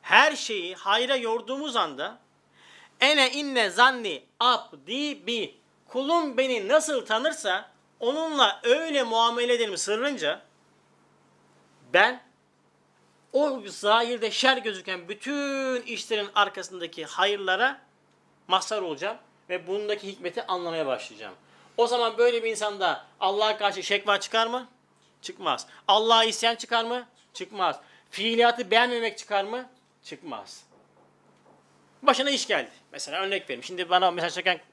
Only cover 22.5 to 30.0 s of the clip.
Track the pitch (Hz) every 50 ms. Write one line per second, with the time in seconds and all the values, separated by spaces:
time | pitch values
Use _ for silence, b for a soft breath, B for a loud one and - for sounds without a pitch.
22.5 | 220 202 208 208 202 196 190 170 143 - - - _ _ - 190 202 208 214 214
23.5 | 214 214 208 202 190 190 180 - 202 202 196 208 202 190 196 - - 226 226 226
24.5 | 240 254 254 - _ _ _ _ _ _ _ _ _ _ - - - - 190 160
25.5 | 131 - - B B B B - 196 214 220 226 226 226 226 226 220 - 233 233
26.5 | 233 226 - - 240 226 226 226 240 247 240 _ _ _ _ _ _ - 185 -
27.5 | 214 202 185 165 139 - b b b b b b - - 202 226 233 226 240 233
28.5 | 233 240 240 180 214 226 240 247 240 233 226 220 214 - - - 208 196 196 208
29.5 | 226 247 254 240 _ _ _ _ _ _